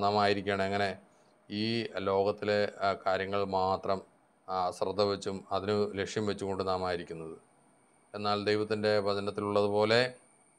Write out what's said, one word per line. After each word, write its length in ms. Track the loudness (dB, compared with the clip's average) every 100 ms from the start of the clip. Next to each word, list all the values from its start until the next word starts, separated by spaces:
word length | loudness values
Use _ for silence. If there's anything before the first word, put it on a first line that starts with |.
നാം 120 | 2 4
ആയിരിക്കുകയാണ്. 400 | 4 2 0 0 0
എങ്ങനെ? 220 | 0 -2 -4 -14 _ _ _ -8
ഈ 160 | -4 -2 -2 -4 -4 0
ലോകത്തിലെ, 540 | 2 2 0 0 2 0 0 -2
ആ, 20 | 0 0
കാര്യങ്ങൾ 360 | -2 0 -2 0 0
മാത്രം, 420 | 2 0 -2 -4 -6 _ _ _ -6
ആ, 80 | -2 -2 -2
ശ്രദ്ധ 240 | -2 2
വെച്ചും 340 | 2 0 -4 -8 -4
അതിന് 240 | -2 0 0 0 -2
ലക്ഷ്യം 260 | -4 -2 -2
വെച്ചുകൊണ്ട് 340 | -2 -4 -2 -2
നാം 160 | -2 -2
ആയിരിക്കുന്നത്. 500 | -4 -6 -10 -12 -14 -20 _ _ _ _ _ _
എന്നാൽ 240 | -4 -2 0 2
ദൈവത്തിൻ്റെ 420 | 0 0 0 2 2 2
വചനത്തിലുള്ളതുപോലെ 960 | -2 -2 -4 0 2 2 2 4 4 2 -4 _ _ _